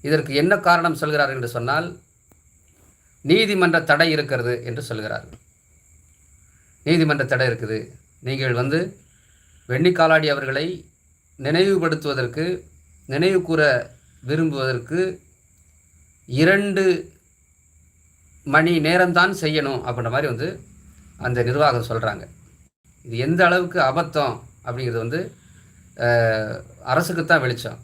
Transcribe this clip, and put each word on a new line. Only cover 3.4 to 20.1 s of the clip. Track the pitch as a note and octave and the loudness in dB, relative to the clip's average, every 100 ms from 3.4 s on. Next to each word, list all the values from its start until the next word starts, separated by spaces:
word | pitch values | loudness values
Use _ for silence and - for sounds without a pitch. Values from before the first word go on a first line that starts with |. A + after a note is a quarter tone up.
| G#3+ G3 F3 E3 | 4 2 2 2
தடை | D#3+ D3+ E3 | 2 2 4
இருக்கிறது | D3+ C#3 C3 A#2+ A#2+ | 2 -2 -2 -2 -4
என்று | A#2+ A#2 | -6 -10
சொல்கிறார். | - A2 G#2+ A2+ - - _ _ _ _ _ _ _ _ _ _ _ _ _ _ - | -8 -8 -6 -10 -10 -20 _ _ _ _ _ _ _ _ _ _ _ _ _ _ 0
நீதிமன்ற | E3+ D#3+ C#3+ | 2 2 0
தடை | B2+ B2+ B2+ | 0 0 0
இருக்குது, | A2+ A2 A2 - - _ _ | -2 -6 -6 -8 -18 _ _
நீங்கள் | B2+ C3+ C3 | -8 -4 -2
வந்து | A#2+ C3+ D#3 F#3+ - _ _ _ _ _ _ - | -2 0 -2 -4 -10 _ _ _ _ _ _ -6
வெண்ணிக்காலாடி | C3 F3 F3 D#3+ D#3+ D#3 | 0 0 4 4 4 2
அவர்களை | C#3 C3+ C3+ E3 F3+ - _ _ _ _ _ | -2 -2 -4 -4 -8 -14 _ _ _ _ _
நினைவுபடுத்துவதற்கு, | C3+ D#3+ G3 F#3+ E3 D#3 D3+ C3 A#2+ C3+ E3+ F3+ - _ _ _ - | -2 2 2 2 0 -2 -4 -4 -4 -4 -4 -6 -10 _ _ _ -8
நினைவு | C3+ F3+ F#3+ | -2 2 0
கூற | E3+ D#3+ D3+ B2 - - _ _ | 0 2 2 2 -4 -18 _ _
விரும்புவதற்கு | B2+ D3+ D#3+ C#3 C3 B2 A#2 D#3+ F#3 - _ _ _ _ _ _ _ _ _ _ - | -6 -2 0 -2 -2 -4 -4 -4 -4 -6 _ _ _ _ _ _ _ _ _ _ -8
இரண்டு | B2+ D#3+ G3 G3+ G3 F#3+ E3 - _ _ _ _ _ _ _ _ _ _ _ _ _ C#3+ | 2 4 4 2 0 2 0 -4 _ _ _ _ _ _ _ _ _ _ _ _ _ 2
மணி | D3 D#3+ E3+ | 4 4 2
நேரம்தான் | D3+ F3 F3+ F3 F#3 | 4 4 4 4 2
செய்யணும் | G3 D#3 D3+ C#3 C3 | 0 -2 0 -2 -4
அப்படின்ற | B2 A#2+ A#2 | -6 -4 -2